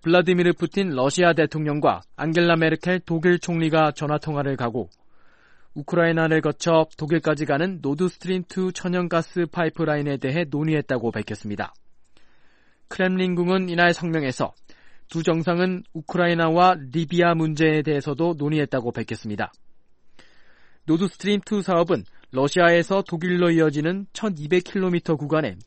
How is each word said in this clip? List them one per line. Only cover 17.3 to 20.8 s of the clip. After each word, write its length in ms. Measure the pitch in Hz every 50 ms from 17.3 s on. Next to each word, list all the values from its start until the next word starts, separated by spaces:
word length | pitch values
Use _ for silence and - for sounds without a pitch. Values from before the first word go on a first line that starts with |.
| 170
문제에 480 | 160 160 156 156 143 160 156 156 156 151
대해서도 520 | 156 147 143 - 151 139 127 165 175 170
논의했다고 560 | 143 147 147 156 151 143 127 - 131 113 120 113
밝혔습니다. 600 | 120 110 - 113 - - 110 104 98 101 - - - - - - - - _ - _ - - - - - - - - - - - - - - - -